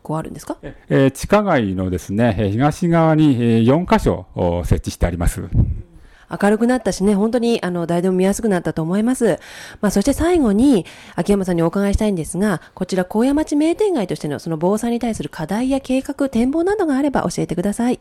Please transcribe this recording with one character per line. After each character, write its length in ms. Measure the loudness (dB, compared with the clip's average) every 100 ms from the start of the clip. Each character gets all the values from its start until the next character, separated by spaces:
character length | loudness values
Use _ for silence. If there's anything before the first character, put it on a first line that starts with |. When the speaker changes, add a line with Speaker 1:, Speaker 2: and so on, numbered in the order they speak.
Speaker 1:
こ 120 | -8 -6
う 20 |
あ 40 |
る 80 | -6
ん 40 |
で 60 | -12
す 60 | -12
か？ 120 | -12
Speaker 2:
え 460 | -14 -18 -2 2 4
ー、 40 |
地 160 | 2 0
下 140 | 2
街 320 | 4 2 0
の 160 | -2 -2
で 80 | -4
す 160 | -4
ね、 220 | 0 0 2
え 80 | 0
ー、 60 |
東 360 | 0 0 0 0
側 280 | 2 4 4
に、 200 | 4 4
え 180 | 2 4
ー、 60 |
四 240 | 4 2 2
箇 120 | 2
所、 280 | 2 -2 -6 -2
お、 280 | -2 0 0
設 100 | -2
置 160 | -2
し 60 | -4
て 100 | -4
あ 20 |
り 80 | 0
ま 100 | -2
す。 160 | -2 -2 0 0 -4 -12 -20 -20 -20 -12
Speaker 1:
明 200 | -2 2
る 60 | 2
く 80 | 2
な 100 | 0
っ 60 |
た 80 | -2
し 120 | 0
ね、 120 | 2 2
本 160 | 2
当 80 | 0
に、 200 | 0 0
あ 80 | -2
の、 160 | -4 -2
誰 160 | 0
で 80 | 0
も 40 | 2
見 80 |
や 120 | 2 0
す 80 |
く 60 | 0
な 100 | 0
っ 20 |
た 120 | -2
と 100 | -4
思 140 | -2 0
い 40 |
ま 120 | 0 0
す。 240 | 0 0 -6 -20 -20 -4
ま 60 | 0
あ、 40 |
そ 100 | 2
し 20 |
て 100 | 0
最 240 | 0 2 2
後 140 | 2
に、 340 | 4 4 4 0 -12 -10 -6
秋 160 | 0
山 120 | 0
さ 100 | 0
ん 20 | 0
に 80 |
お 40 | 0
伺 220 | 0 0
い 40 | 2
し 20 |
た 80 | 0
い 60 |
ん 40 | -2
で 80 |
す 140 | -4 -2
が、 240 | 0 -2 -6 -10
こ 100 | -4
ち 100 | -2
ら、 80 |
高 220 | -2 0 2
野 80 |
町 220 | 0 0 0
名 180 | 0
店 200 | 2 0
街 120 | 0 -2
と 80 |
し 60 | -4
て 80 | -4
の、 100 | -6
そ 140 | -4
の 60 | -2
防 200 | 0 0
災 140 | -2
に 80 | -2
対 160 | -4 -4
す 80 |
る 60 | -8
課 180 | -8 -6
題 240 | -2 -2
や 80 | -2
計 240 | -2 -2
画、 260 | -2 -4 -2
展 220 | 0 0
望 120 | 0
な 120 | 0 0
ど 100 | 0
が 120 | 0
あ 40 |
れ 80 | 0
ば 120 | 0
教 180 | -2 -4
え 60 | -4
て 80 | -2
く 80 |
だ 100 | -2
さ 160 | -2 -2
い。 100 | -2